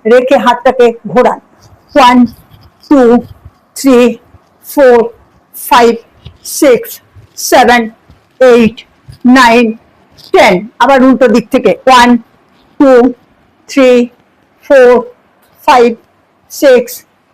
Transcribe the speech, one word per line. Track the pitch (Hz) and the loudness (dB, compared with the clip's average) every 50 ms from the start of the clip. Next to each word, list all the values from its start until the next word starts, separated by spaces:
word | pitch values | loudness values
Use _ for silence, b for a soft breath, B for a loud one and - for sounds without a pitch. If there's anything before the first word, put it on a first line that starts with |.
| - | -4
রেখে | 220 233 254 262 262 277 | 0 0 0 0 0 -2
হাতটাকে | 254 208 240 240 233 - 262 - - 240 233 220 233 - 208 156 | -2 0 -2 -4 -2 -4 -4 -2 0 -2 -2 -2 -6 -12 -6 -4
ঘোরান। | 226 240 - - - - _ _ _ _ _ _ _ _ _ - | -2 -2 -2 -4 -6 -12 _ _ _ _ _ _ _ _ _ -2
ওয়ান, | 285 262 247 254 247 240 226 - - _ _ _ _ _ _ _ _ _ - | 0 2 2 2 2 0 -2 -4 -10 _ _ _ _ _ _ _ _ _ -2
টু, | 302 277 247 233 240 240 - - - - _ - - _ _ _ _ | 0 0 2 2 0 0 -2 -8 -16 -20 _ -20 -20 _ _ _ _
থ্রি, | - - 277 254 240 247 233 220 - _ _ _ _ _ _ _ _ _ | -6 -2 0 2 2 2 0 -2 -6 _ _ _ _ _ _ _ _ _
ফোর, | - - 294 277 254 240 233 226 233 - _ _ _ _ _ _ _ _ | -10 -4 0 2 2 2 2 0 -4 -8 _ _ _ _ _ _ _ _
ফাইভ, | - - - 285 247 240 233 233 233 - _ _ _ _ - - _ _ - - - | -20 -8 -4 -2 0 0 0 -2 -4 -10 _ _ _ _ -20 -20 _ _ -16 -8 -4
six, | 320 277 240 214 - - - - _ _ _ - - _ _ - - - | 0 0 0 -2 -4 -8 -18 -20 _ _ _ -20 -20 _ _ -14 -6 -2
seven, | - 285 220 220 240 240 233 220 226 _ _ _ _ _ _ _ _ _ | 0 0 0 0 0 -2 -4 -6 -12 _ _ _ _ _ _ _ _ _
eight, | 254 254 240 240 233 220 226 - - _ _ _ _ - - - - | 0 2 2 2 0 -2 -4 -8 -14 _ _ _ _ -20 -20 -6 -2
nine, | 240 247 269 247 233 226 240 240 220 220 226 _ _ _ _ _ _ _ _ - - - | 0 2 2 2 2 2 0 -2 -2 -6 -10 _ _ _ _ _ _ _ _ -10 -4 -2
ten। | 381 285 226 185 180 214 226 - - | 0 0 0 -2 -4 -6 -10 -8 -4
আবার | 240 262 277 269 254 | -2 0 0 2 2
উল্টো | 262 262 - 262 240 | 0 0 0 0 0
দিক | 208 240 226 - - | 0 -2 -2 -4 -4
থেকে | 254 - 214 180 - - | -2 -2 -2 -4 -2 -2
one, | 262 262 247 240 240 240 233 - _ _ _ _ _ _ _ _ _ _ - | 0 2 2 2 2 0 -2 -4 _ _ _ _ _ _ _ _ _ _ -2
two, | 294 269 262 240 240 262 254 - _ _ _ _ _ _ _ _ _ - | 0 2 2 2 2 0 -4 -8 _ _ _ _ _ _ _ _ _ -8
three, | - 277 262 254 247 247 247 247 - _ _ _ _ _ _ _ _ _ _ | -4 -2 0 2 2 0 -2 -4 -8 _ _ _ _ _ _ _ _ _ _
four, | - 294 269 254 247 247 226 233 - - _ _ _ _ _ _ _ _ _ _ | -2 2 2 4 4 2 0 -2 -6 -14 _ _ _ _ _ _ _ _ _ _
five, | - 294 254 233 240 220 - _ _ _ _ _ _ _ _ _ _ | -2 0 0 0 -2 -4 -6 _ _ _ _ _ _ _ _ _ _
six, | - - 311 277 254 240 - - - - - _ _ _ _ _ | -10 -4 0 0 0 0 -2 -6 -12 -20 -20 _ _ _ _ _